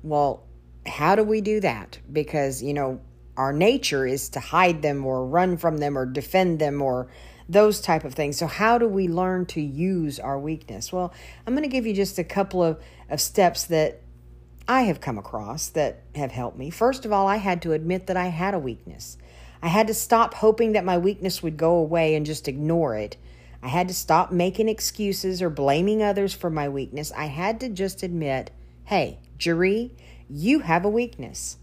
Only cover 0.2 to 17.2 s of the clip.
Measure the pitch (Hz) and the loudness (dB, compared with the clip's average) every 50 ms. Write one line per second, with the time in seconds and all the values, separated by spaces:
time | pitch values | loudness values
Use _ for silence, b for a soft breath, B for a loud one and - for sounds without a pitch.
0.2 | 147 139 - - - - - - - - - - - - - - 147 165 196 214 | 2 2 0 -4 -10 -20 -20 -20 -20 -20 -20 -16 -14 -12 -6 0 4 4 4 4
1.2 | 220 214 220 220 202 208 214 214 190 160 117 107 95 - - - - - 139 156 | 4 2 2 0 2 0 0 2 2 0 -2 -2 -10 -16 -18 -20 -18 -4 -4 -4
2.2 | 147 - - 151 139 135 131 127 117 143 143 147 139 131 131 - - - - - | -2 -2 -2 -2 -2 -2 -4 -4 -6 -4 -2 -2 -2 -4 -4 -8 -12 -20 -20 -20
3.2 | - - - - 131 135 143 151 175 220 262 269 - - 147 139 131 127 135 139 | -20 -12 -4 -2 -2 0 2 4 4 4 4 2 0 -2 0 0 0 0 -2 -4
4.2 | - - - 131 - - - 170 185 180 170 156 151 147 143 139 135 135 131 127 | -4 -6 -8 -10 -8 0 2 4 4 4 4 2 0 0 0 0 -2 -2 -2 -2
5.2 | 127 127 147 175 185 185 180 165 - 165 156 151 147 143 143 135 131 127 131 147 | -2 2 2 4 4 4 0 0 0 0 0 0 -2 -2 0 -2 -4 -2 -4 -6
6.2 | - - - 190 185 180 165 151 156 143 143 143 139 135 127 127 127 B B B | -6 0 2 2 4 4 2 2 0 0 0 0 0 0 0 -2 -4 B B B
7.2 | B B B B B B 165 202 214 214 202 - - - 165 160 - - 127 - | B B B B B B 6 6 6 6 4 0 0 0 0 0 0 -6 -4 -2
8.2 | 151 143 147 - 170 151 - - 208 220 233 240 233 226 196 196 190 175 165 175 | -2 -2 -2 -4 -4 -4 -2 2 4 4 4 4 4 2 2 2 0 2 2 0
9.2 | 185 185 185 185 180 - - 165 151 143 135 143 175 190 190 175 160 147 139 - | 0 0 0 -2 -2 -4 -4 -4 -4 -4 -2 -2 0 0 0 0 -2 -2 -4 -6
10.2 | - 127 139 139 143 156 160 151 - - 104 98 - - - 180 180 175 B B | -6 -4 -4 -4 -4 -6 -8 -8 -10 -14 -10 -10 -10 -6 -4 -4 -4 -4 B B
11.2 | B B B B B 220 247 294 302 277 254 262 220 226 202 196 196 190 - - | B B B B B -4 -2 -2 -2 -2 -2 -2 -2 0 0 0 0 0 -2 -6
12.2 | 165 - - 196 196 196 - 185 175 165 156 - B B B B B B 147 143 | -6 -2 -2 -2 -2 0 2 2 2 2 0 -2 B B B B B B -4 -4
13.2 | - - - - 190 175 170 - - - 165 156 156 139 - - - - - - | -4 0 2 4 4 4 4 0 -4 0 2 2 2 2 -2 -6 -20 -20 -20 -20
14.2 | - - - - - - - - - - 247 262 247 202 156 - - 135 120 101 | -20 -20 -20 -20 -20 -20 -20 -12 -2 2 2 4 4 2 0 -2 -4 -6 -6 -6
15.2 | 95 - - 110 104 104 123 156 - - - 165 147 123 - - - - - 147 | -8 -8 -8 -8 -8 -8 -8 -8 -8 -4 -2 0 0 0 -2 -8 -18 -12 -6 -6
16.2 | 143 123 107 117 123 117 - - 131 151 170 - 226 254 269 262 - 220 208 196 | -6 -4 -4 -6 -8 -8 -8 -10 -12 -12 -2 2 2 2 2 0 -2 0 2 2